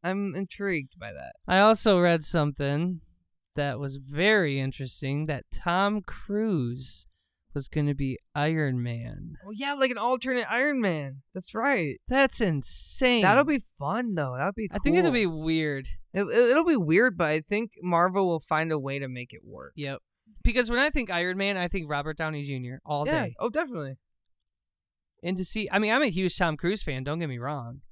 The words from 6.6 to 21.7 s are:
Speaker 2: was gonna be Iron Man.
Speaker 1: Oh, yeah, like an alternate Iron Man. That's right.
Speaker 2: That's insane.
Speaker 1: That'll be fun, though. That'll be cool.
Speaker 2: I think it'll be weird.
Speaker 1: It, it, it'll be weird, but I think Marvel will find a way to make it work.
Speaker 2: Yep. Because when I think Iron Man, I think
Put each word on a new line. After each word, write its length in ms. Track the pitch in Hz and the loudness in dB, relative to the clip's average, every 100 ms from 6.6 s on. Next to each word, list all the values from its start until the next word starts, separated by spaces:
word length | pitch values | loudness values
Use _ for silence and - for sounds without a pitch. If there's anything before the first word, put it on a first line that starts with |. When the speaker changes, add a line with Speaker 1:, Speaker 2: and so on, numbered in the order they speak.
| 120 127 127 - - _ _ _ _ | 0 -4 -8 -10 -14 _ _ _ _
Speaker 2:
was 140 | 143 - | -8 -4
gonna 260 | 151 147 139 | -2 0 0
be 240 | 135 123 _ 147 | -4 -6 _ -2
Iron 480 | 151 160 143 123 | 0 0 0 -2
Man. 500 | 120 117 113 90 170 156 196 | -4 -6 -10 -10 -12 -14 -14
Speaker 1:
Oh, 40 | |
yeah, 220 | 214 277 | -8 -6
like 180 | 285 262 | 2 0
an 60 | 226 | 2
alternate 480 | 233 254 254 247 202 | 0 0 0 -2 -2
Iron 300 | 233 294 269 | 0 2 2
Man. 400 | 208 156 139 135 _ | 0 0 -4 -12 _
That's 220 | 190 - 214 | -14 -10 -2
right. 440 | 269 247 151 - - | 0 0 0 -6 -2
Speaker 2:
That's 320 | 262 269 - | 2 2 2
insane. 800 | 196 147 - - - - 254 240 | 0 0 -2 -6 -8 0 2 6
Speaker 1:
That'll 240 | 185 240 294 | 6 6 4
be 160 | 277 - - | 0 -4 -8
fun, 340 | 143 214 240 175 | -4 -2 -2 -2
though. 200 | 135 127 | -2 -2
That'll 140 | 170 | -4
be 160 | 214 208 | -4 -6
cool. 80 | - | -2
Speaker 2:
I 40 | |
think 140 | 285 339 | 2 4
it'll 120 | 349 | 4
be 140 | 240 190 | 4 2
weird. 640 | 160 160 160 151 139 131 - - | 0 0 0 0 -4 -6 -10 -6
Speaker 1:
It, 100 | 190 196 | -4 2
it, 240 | 220 240 | 4 6
it'll 140 | 285 339 | 6 4
be 100 | 269 | 2
weird, 420 | 151 175 247 175 | 4 4 4 2
but 100 | 160 | 0
I 120 | 156 | 0
think 300 | - 208 226 - | -2 -4 -4 -6
Marvel 460 | 180 170 180 185 185 | 0 2 4 2 2
will 120 | 160 | 0
find 300 | - 156 160 | 0 -2 0
a 40 | 156 | -2
way 220 | 135 139 | -4 -6
to 80 | 131 | -8
make 240 | 127 123 | -10 -12
it 80 | - - | -16 -18
work. 260 | 127 135 - | -18 -16 -12
Speaker 2:
Yep. 220 | 139 139 - _ _ - | -10 -10 -14 _ _ -2
Because 260 | - 226 226 | 2 2 2
when 100 | 240 | 2
I 100 | 294 | 2
think 220 | 302 220 | 2 0
Iron 260 | 175 180 185 | -2 -2 -2
Man, 200 | 196 190 | -2 -2
I 100 | |
think 220 | 175 | -2